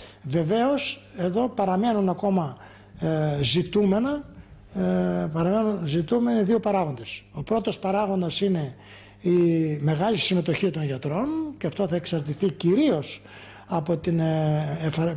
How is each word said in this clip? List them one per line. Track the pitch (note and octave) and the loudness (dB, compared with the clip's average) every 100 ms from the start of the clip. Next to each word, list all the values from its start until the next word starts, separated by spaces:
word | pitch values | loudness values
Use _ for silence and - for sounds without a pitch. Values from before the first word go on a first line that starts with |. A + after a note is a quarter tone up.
| - - | -20 -14
Βεβαίως, | C#3 D#3 D#3+ A3 B3 C#4+ - - - - | -4 0 2 2 2 2 -2 -8 -12 -4
εδώ | F3+ F#3+ B3 | -2 0 0
παραμένουν | B3 G3 F#3+ A#3 G#3+ F#3+ | 0 0 2 2 2 2
ακόμα, | F3 G#3 F#3 D3+ B2+ - - - - | 2 2 2 0 -6 -16 -20 -20 -6
ε, | E3 D#3 D3+ C#3+ | -2 0 0 0
ζητούμενα, | C3 E3 F3 G#3 G3+ G3 B3+ D4 C#4 - - - - G3 | 0 0 0 2 4 4 2 -2 -6 -18 -20 -20 -12 -4
ε, | F#3 F#3 F3+ F3 F3 | 0 0 0 -2 -2
παραμένουν | D#3 E3+ G#3 A3 G3+ E3 | 0 2 2 0 -2 -2
ζητούμενοι | D#3+ D#3 A#3+ A#3+ A#3 | -2 0 0 2 2
δύο | F#3+ A3+ | 2 2
παράγοντες. | G#3 G3+ D#3+ B2 A2+ - - | 2 0 0 -4 -10 -14 -14
Ο | - | -10
πρώτος | C#3+ A3+ A3 - | -2 -2 -2 -4
παράγοντας | F#3+ G3 G#3 F#3+ E3+ D#3 | -2 0 0 0 -2 0
είναι | G3 F3+ C#3 - - - - - | 0 0 -2 -8 -20 -20 -20 -6
η | F3+ F3 E3+ E3 D#3+ D3 | 2 4 4 4 0 0
μεγάλη | C#3+ D#3 G3+ G#3+ | 0 2 2 0
συμμετοχή | - F3+ F3 D3+ G3 | 2 0 0 0 0
των | D#3 | 0
γιατρών | D3 C3 C#3+ D#3+ C#4 D#4+ D#4 - | -4 -4 -4 -2 -2 -2 -4 -4
και | E3 | -6
αυτό | - F#3+ | -2 -2
θα | F3 | -2
εξαρτηθεί | E3+ E3 C#3+ D3 G3 | -2 -4 -4 -2 -2
κυρίως | - E3+ G3+ D4+ D#3+ - - - - - - - | 0 2 4 4 2 -2 -12 -18 -20 -20 -18 -6
από | F3 D#3 E3 | -4 0 -2
την, | F3+ E3 | 0 0
ε, | D#3+ D#3+ D#3 D3+ D3+ D#3+ | 2 2 2 0 -2 -4
εφα-, | D#3+ D#3+ E3 | -4 0 -2